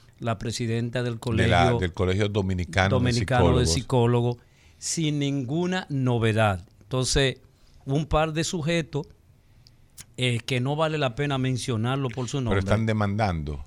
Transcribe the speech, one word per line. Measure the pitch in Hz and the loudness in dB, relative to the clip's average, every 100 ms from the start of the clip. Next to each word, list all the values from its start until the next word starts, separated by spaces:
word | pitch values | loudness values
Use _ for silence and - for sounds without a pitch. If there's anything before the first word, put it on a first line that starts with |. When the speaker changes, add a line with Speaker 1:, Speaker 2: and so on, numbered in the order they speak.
| - - | -20 -8
Speaker 1:
la | 120 110 | -6 -4
presidenta | 117 107 117 113 120 123 | -4 -4 -2 -2 -2 -4
del | 120 113 | -4 -4
Speaker 2:
De | 127 95 117 | -2 2 4
la, | 87 85 | 6 4
Speaker 1:
Colegio | 80 | 2
Speaker 2:
del | 90 | 0
Colegio | - 90 95 104 | 0 2 2 2
Dominicano | 104 95 92 87 98 95 - | 0 0 0 0 2 2 4
de | |
Speaker 1:
Dominicano | 123 120 - 127 87 123 | 2 0 0 2 4 4
de | 123 | 2
Speaker 2:
Psicólogos. | |
Speaker 1:
Psicólogos, | 139 117 127 117 123 120 120 - _ - - | 0 0 2 4 2 0 -4 -12 _ -20 -12
sin | - - 156 147 | -8 -4 -2 -2
ninguna | 139 139 127 160 180 185 - | -2 -2 -2 -2 -2 -2 -4
novedad. | 139 127 120 110 107 107 92 - _ | 0 2 2 2 2 2 0 -6 _
Entonces, | - 127 127 147 135 - _ _ _ - | -6 -2 0 2 0 -2 _ _ _ -14
un | 135 139 151 | -4 -4 0
par | 151 160 | 0 0
de | 156 | -2
sujetos, | 156 180 151 170 160 143 - - _ _ _ - - - - - - - | -4 -4 -2 -2 -2 -6 -10 -16 _ _ _ -20 -20 -20 -20 -20 -16 -4
eh, | 127 117 | -2 -2
que | - 127 | -2 -2
no | 127 147 | -2 0
vale | 160 156 | -2 0
la | 135 | -2
pena | 113 143 135 | -2 -2 -2
mencionarlo | 127 123 - 113 117 139 131 | -2 -2 -2 -2 -2 -2 -4
por | 120 120 | -4 -6
su | 143 | -4
Speaker 2:
Pero | |
Speaker 1:
nombre. | 120 98 | 0 0
Speaker 2:
están | 95 107 110 | 2 0 2
demandando. | 107 101 104 104 85 73 71 | 0 0 0 0 0 -4 -8